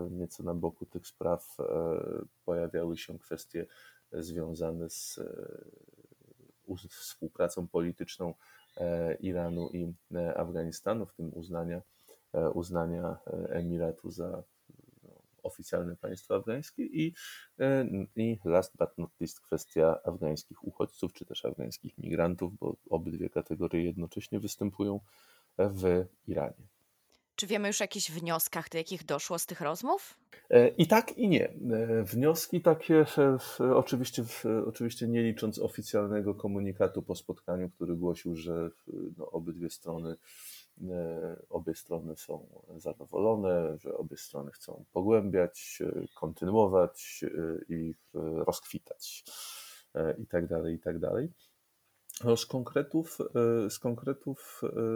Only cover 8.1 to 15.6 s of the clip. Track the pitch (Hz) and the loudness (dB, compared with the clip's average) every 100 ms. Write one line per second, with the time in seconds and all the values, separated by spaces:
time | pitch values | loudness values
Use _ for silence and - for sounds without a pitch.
8.1 | - 87 80 - - _ - 87 85 85 | -6 -6 -6 -14 -20 _ -4 -2 0 0
9.1 | - 95 87 85 85 87 87 85 87 - | 0 -2 -2 -2 -2 -4 -4 -4 -6 -8
10.1 | 85 85 - 85 85 82 82 - 110 95 | -4 -2 0 -2 -2 -4 -4 -2 -2 -4
11.1 | - 82 82 82 85 85 85 - _ _ | -8 -8 -8 -6 -4 -4 -6 -10 _ _
12.1 | - _ - 82 - 87 87 82 85 87 | -20 _ 0 0 0 -2 0 0 -2 -4
13.1 | - - 85 85 87 85 85 82 - - | -6 -8 -6 -4 -2 -2 0 -2 -4 -8
14.1 | - 85 - - _ _ - _ _ - | -8 -8 -8 -12 _ _ -20 _ _ -20
15.1 | - _ _ - - | -20 _ _ -10 -10